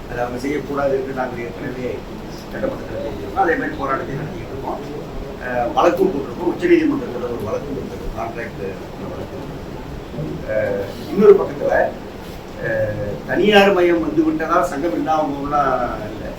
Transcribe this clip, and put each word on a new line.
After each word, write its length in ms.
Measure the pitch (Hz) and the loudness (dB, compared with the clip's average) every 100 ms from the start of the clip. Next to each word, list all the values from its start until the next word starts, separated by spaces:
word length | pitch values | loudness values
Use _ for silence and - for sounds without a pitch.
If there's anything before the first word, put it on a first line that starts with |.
அதை 160 | 117 120 | -8 -4
அவங்க 200 | 120 127 | -4 -4
செய்யக்கூடாது 540 | 135 147 - 139 139 135 | -2 -4 -2 0 2 2
என்று 180 | 135 | 0
நாங்கள் 300 | 131 123 117 | -4 -4 -4
ஏற்கனவே 460 | 120 - 147 127 123 190 - 107 - - - | -8 -6 -8 -4 -4 -6 -8 -10 -10 -12 -10
சட்டமன்றத்தில் 520 | - - - - - | -4 -4 -4 -6 -6
பேசியிருக்கோம். 440 | - - - - | -6 -6 -6 0
அதே 120 | 190 156 | 2 2
மாதிரி 200 | 151 147 | -2 -4
போராட்டத்தை 400 | 139 135 120 139 | -2 -2 -4 -6
நடத்திட்டு 340 | - 147 143 | -6 -8 -8
இருக்கோம். 300 | 135 131 127 - 143 - - - - | -8 -6 -6 -8 -8 -8 -8 -8 -8
அஹ், 260 | 123 123 120 | -4 0 0
வழக்கும் 380 | - 175 202 190 | 4 4 6 2
போட்டிருக்கோம். 380 | - - - 175 | 2 -4 -2 -2
உச்சநீதிமன்றத்துல 800 | 147 175 170 277 - 220 120 240 | 0 6 6 6 0 -2 -4 -4
ஒரு 140 | 240 | -4
வழக்கு 260 | - 254 - | -4 -4 -4
இருக்கிறது, 380 | - 101 95 - | -6 -6 -6 -6
கான்ட்ராக்ட் 500 | - 98 92 90 98 98 98 - - | -4 -6 -6 -8 -8 -8 -8 -10 -10
வழக்கு. 340 | - 101 - 101 - - - - - - - 123 78 78 - | -8 -8 -8 -8 -10 -10 -10 -10 -10 -10 -10 -8 -6 -6 -4
அஹ், 400 | 107 107 - - - - | -2 0 -2 -4 -6 -4
இன்னொரு 280 | 185 208 - | 6 10 10
பக்கத்துல, 400 | - - - - - - - - - - - - | 8 0 2 4 2 -2 -12 -14 -12 -12 -12 -8
அஹ், 520 | 120 110 107 104 - - - | -4 -2 -2 -2 -4 -6 -2
தனியார் 460 | 135 202 202 196 | 2 6 8 8
மயம் 280 | 185 175 170 | 8 6 4
வந்து 220 | 151 147 | 2 4
விட்டதா 400 | 160 156 156 175 | 4 2 2 4
சங்கம் 300 | 175 143 170 | 2 0 -2
இல்லாம 360 | 151 143 156 147 | 0 2 2 2
போகலாம் 420 | 143 143 147 135 127 120 110 | -2 0 2 2 2 0 -4
இல்ல. 220 | 110 107 107 | -6 -8 -8